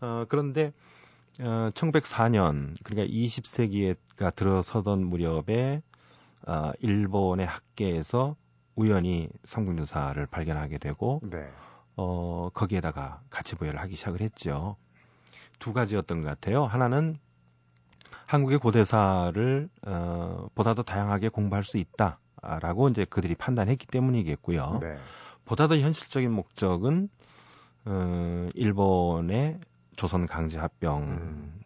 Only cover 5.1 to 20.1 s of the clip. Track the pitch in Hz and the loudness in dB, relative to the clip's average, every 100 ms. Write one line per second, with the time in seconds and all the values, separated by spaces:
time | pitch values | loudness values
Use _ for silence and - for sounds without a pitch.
5.1 | 87 82 80 80 113 131 147 - _ _ | 0 0 0 0 0 0 -2 -8 _ _
6.1 | - _ _ - 80 76 - 107 101 101 | -20 _ _ -6 -2 -2 -2 0 2 2
7.1 | 98 95 90 90 - _ - 98 82 78 | 2 2 2 -2 -4 _ -4 -2 -2 0
8.1 | 120 135 147 _ _ _ - 110 98 87 | 0 0 -4 _ _ _ 0 4 4 2
9.1 | 85 80 - - - 98 85 73 76 73 | 0 -4 -10 -10 -4 -2 -2 -4 -4 -4
10.1 | 139 143 - 80 151 147 76 - 73 117 | -4 -6 -4 -4 -4 -4 -6 -6 -4 -4
11.1 | 143 104 85 71 - - - _ - 92 | -4 -6 -10 -12 -16 -20 -20 _ -6 -4
12.1 | 87 87 85 87 - 98 95 82 76 67 | -2 -4 -4 -6 -4 -2 0 -2 -4 -8
13.1 | - - - - 92 76 76 90 - - | -12 -14 -12 -10 -6 -6 -6 -8 -8 -6
14.1 | 90 107 - 85 71 92 104 _ _ _ | -4 -4 -4 -4 -4 -6 -8 _ _ _
15.1 | _ _ - - - - 113 110 104 90 | _ _ -20 -20 -14 -4 0 0 0 -2
16.1 | 85 76 71 98 127 135 120 123 135 160 | -2 -4 -4 -2 0 0 2 2 2 0
17.1 | 156 _ _ _ _ _ _ _ _ - | -4 _ _ _ _ _ _ _ _ -20
18.1 | - - 147 131 143 120 113 104 110 98 | -20 0 2 4 4 6 6 6 6 6
19.1 | 92 87 90 120 135 160 _ - 87 87 | 4 2 2 2 0 -2 _ -6 -4 -2